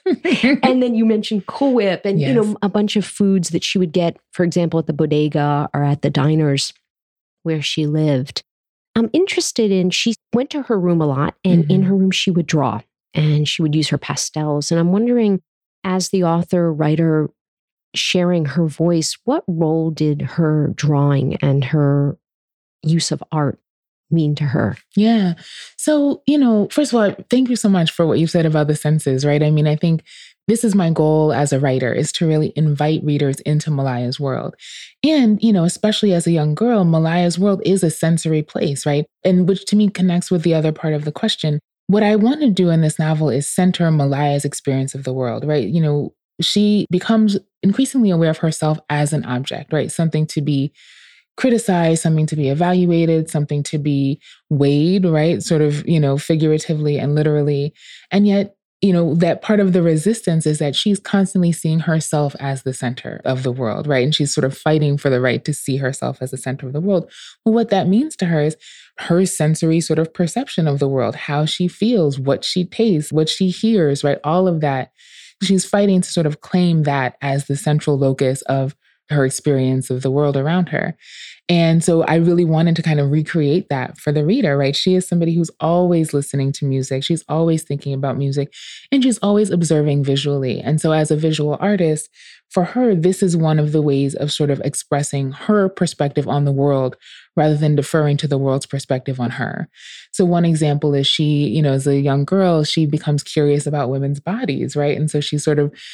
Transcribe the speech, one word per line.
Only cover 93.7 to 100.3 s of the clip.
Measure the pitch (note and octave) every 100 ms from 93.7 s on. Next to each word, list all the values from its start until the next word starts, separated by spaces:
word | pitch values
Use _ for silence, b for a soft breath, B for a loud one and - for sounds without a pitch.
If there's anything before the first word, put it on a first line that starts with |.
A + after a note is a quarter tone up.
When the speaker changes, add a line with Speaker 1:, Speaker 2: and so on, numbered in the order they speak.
Speaker 1:
the | D3+
ways | D3 C#3 C#3
of | C3+ D3
sort | - D3
of | C3+
expressing | C#3+ - - C#3+ D3 C#3 C3+
her | C#3 - G#3 F#3+
perspective | G3 E3+ - C#3+ D3 C#3
on | C#3+
the | C#3+
world | C3+ C#3+ C#3 C3 - B B B
rather | - D#3 D3+
than | D3+
deferring | D3 C#3 D#3+ D3+ C#3+
to | D3+
the | C#3
world's | C#3 C3+ -
perspective | C3+ - B2+ B2+ B2+
on | A#2+
her. | B2 A#2 - - B B B B
So | -
one | F3+